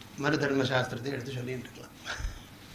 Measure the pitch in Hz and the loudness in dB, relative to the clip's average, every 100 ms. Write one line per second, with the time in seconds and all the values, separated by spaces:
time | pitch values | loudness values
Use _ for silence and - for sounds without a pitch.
0 | - - 143 147 143 135 127 127 120 117 | -12 0 4 6 6 6 6 4 2 -2
1 | 135 131 127 123 123 127 110 - - - | -4 -4 -4 -4 -4 -4 -6 -12 -14 -12
2 | - - - - - - - | -6 -4 -4 -4 -12 -16 -16